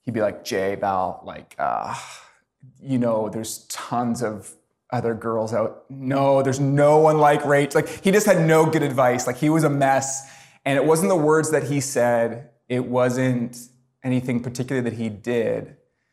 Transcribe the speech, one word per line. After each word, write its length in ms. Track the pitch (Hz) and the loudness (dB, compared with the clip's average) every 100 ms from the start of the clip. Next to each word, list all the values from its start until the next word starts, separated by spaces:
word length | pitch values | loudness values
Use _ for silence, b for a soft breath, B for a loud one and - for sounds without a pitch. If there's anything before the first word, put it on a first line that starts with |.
he'd 140 | - | -6
be 80 | 117 | -2
like, 200 | 104 95 | -2 -4
"Jay, 320 | - 104 95 | -6 -4 -2
Val, 480 | 98 98 95 92 - | -2 -2 -2 -4 -6
like, 300 | - 80 - - | -14 -18 -20 -6
uh, 360 | - 58 - B B B B B _ _ 127 _ | -4 -4 -6 B B B B B _ _ -20 _
you 180 | - 127 | -4 -2
know, 300 | 120 110 107 | 0 0 -2
there's 380 | 113 113 - _ | -6 -10 -12 _
tons 540 | - - 120 120 117 | -14 -6 -4 -2 -2
of 280 | 117 104 101 - _ _ _ | -4 -6 -16 -20 _ _ _
other 240 | 123 113 | -4 -4
girls 380 | 110 117 113 110 | -4 -4 -4 -2
out." 320 | 110 113 - _ | -2 -4 -6 _
"No, 520 | 135 131 139 139 135 | -10 -4 0 4 4
there's 160 | 135 131 | 2 0
no 400 | 139 139 147 151 | 0 4 6 6
one 200 | 156 156 | 6 6
like 240 | 147 151 | 4 4
Rach." 320 | 143 143 143 | 2 2 2
Like, 280 | 160 - - | 0 -2 -2
he 80 | 190 | 2
just 160 | 196 208 | 2 4
had 140 | 175 | 2
no 240 | 160 160 | 4 4
good 180 | 160 160 | 4 2
advice. 440 | 143 131 127 120 127 | 0 2 2 2 -4
Like, 100 | 123 | -2
he 140 | 151 | 0
was 120 | 160 | 2
a 80 | 156 | 2
mess. 560 | 143 135 135 127 - - B B B | 2 2 2 0 -8 -12 B B B
And 140 | - 139 | -2 0
it 60 | |
wasn't 260 | 139 160 190 | 2 2 2
the 60 | 185 | 2
words 340 | 151 156 156 | 4 2 2
that 140 | 151 | -2
he 160 | 131 143 | 0 -4
said. 680 | 127 - 120 120 117 113 - _ _ | -2 0 2 2 0 -4 -16 _ _
It 200 | 127 127 | -6 -2
wasn't 720 | 123 127 123 131 120 117 - - _ _ _ | 0 0 2 0 -2 -4 -10 -20 _ _ _
anything 400 | 131 127 127 120 | -4 -4 -2 -4
particularly 460 | 127 127 127 135 123 | -4 -8 -4 -4 -4
that 80 | 110 | -6
he 140 | 113 | -8
did. 680 | 101 120 123 110 110 107 - _ _ _ | -8 -4 -2 -2 -4 -8 -18 _ _ _